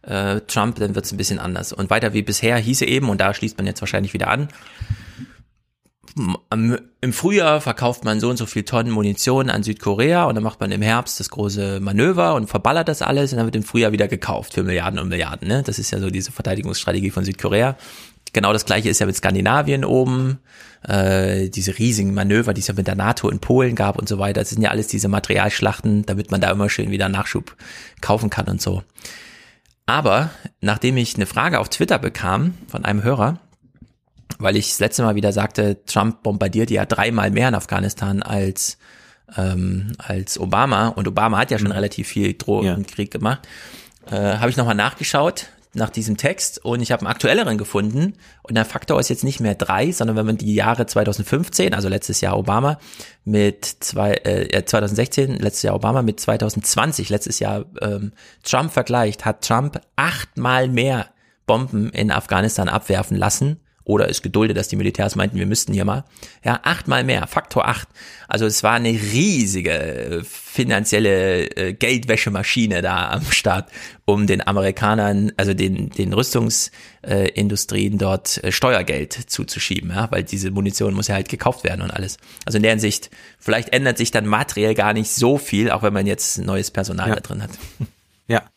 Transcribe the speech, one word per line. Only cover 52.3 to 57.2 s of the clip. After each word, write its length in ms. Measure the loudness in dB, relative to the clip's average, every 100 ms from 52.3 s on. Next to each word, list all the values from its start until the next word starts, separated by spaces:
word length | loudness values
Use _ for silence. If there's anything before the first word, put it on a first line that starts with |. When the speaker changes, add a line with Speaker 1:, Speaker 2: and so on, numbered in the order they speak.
| 0
Speaker 1:
Obama, 420 | 2 2 2 -2 -10 -20 -20 -12
mit 400 | 0 4 4 2
zwei, 480 | -10 -8 -6 0 0
äh, 360 | 2 0 0 0
äh, 180 | 0 2
zweitausendsechzehn, 720 | 0 2 0 0 2 0 0
letztes 240 | -2 0
Jahr 120 | -2
Obama, 280 | 0 2 2
mit 180 | 2 0
zweitausendzwanzig, 880 | -2 0 0 -2 -2 0 0 -2 -2
letztes 300 | -2